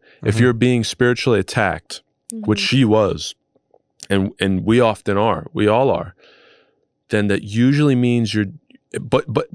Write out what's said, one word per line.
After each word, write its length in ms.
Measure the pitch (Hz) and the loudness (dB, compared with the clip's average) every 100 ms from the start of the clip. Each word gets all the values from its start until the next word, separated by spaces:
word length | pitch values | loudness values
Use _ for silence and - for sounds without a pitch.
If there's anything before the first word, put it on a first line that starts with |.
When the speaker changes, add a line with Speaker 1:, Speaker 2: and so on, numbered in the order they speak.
| _ _ | _ _
Speaker 1:
if 120 | 110 110 | -4 2
Speaker 2:
Mm-hmm. 80 | |
Speaker 1:
you're 100 | 127 | 2
being 300 | 117 123 123 | 2 2 0
spiritually 560 | 110 - 123 123 - 107 | -2 0 0 2 0 0
attacked, 640 | 92 - 98 80 _ - _ _ _ | 0 0 0 -2 _ -20 _ _ _
which 280 | 226 151 107 | -8 -2 -2
Speaker 3:
Mm-hmm. 60 | - | 0
Speaker 1:
she 200 | 131 117 | 2 4
was, 500 | 107 98 76 - - _ _ _ _ _ _ - | 4 2 -2 -10 -16 _ _ _ _ _ _ -2
and, 220 | 98 98 - | -2 -2 -2
and 260 | 98 92 90 | -2 -2 0
we 140 | 120 | 2
often 360 | 117 101 - 98 | 2 0 -4 0
are, 280 | 110 95 80 | 0 -2 -6
we 140 | - 104 | -2 2
all 240 | 113 135 | 2 2
are, 240 | 87 90 _ _ _ _ _ _ _ _ _ _ | -2 -6 _ _ _ _ _ _ _ _ _ _
then 180 | 107 104 | -2 0
that 160 | 98 | -2
usually 520 | 107 107 127 143 147 127 | -2 0 2 2 2 2
means 380 | 123 120 110 | 2 0 0
you're, 140 | 107 101 - _ - _ - | -2 -4 -6 _ -20 _ -12
but, 260 | - 131 - | -2 -2 0
but, 160 | 113 - | -4 -4